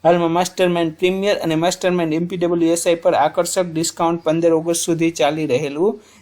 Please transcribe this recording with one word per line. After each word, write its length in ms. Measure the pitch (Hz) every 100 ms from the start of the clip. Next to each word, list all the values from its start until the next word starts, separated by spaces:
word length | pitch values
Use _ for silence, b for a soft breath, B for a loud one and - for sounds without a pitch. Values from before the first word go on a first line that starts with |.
હાલમાં 280 | 160 175 170
માસ્ટરમાઇન્ડ 640 | 170 180 - 185 175 165
પ્રીમિયર 440 | 156 180 190 196 202
અને 180 | 165 156
માસ્ટરમાઇન્ડ 580 | 175 180 185 180 165
એમ 120 | 156 175
પી 120 | 185
ડબલ્યુ 320 | 175 170 165
એસ 180 | 170 180
આઈ 80 | 170
પર 180 | 180
આકર્ષક 520 | 139 147 156 175 - 180
ડિસ્કાઉન્ટ 580 | 160 160 - 170 170
પંદર 300 | 165 160 170
ઓગસ્ટ 320 | 160 160 170 -
સુધી 260 | 165 165
ચાલી 360 | 165 147 156 151
રહેલું 540 | 127 151 143 196 - B B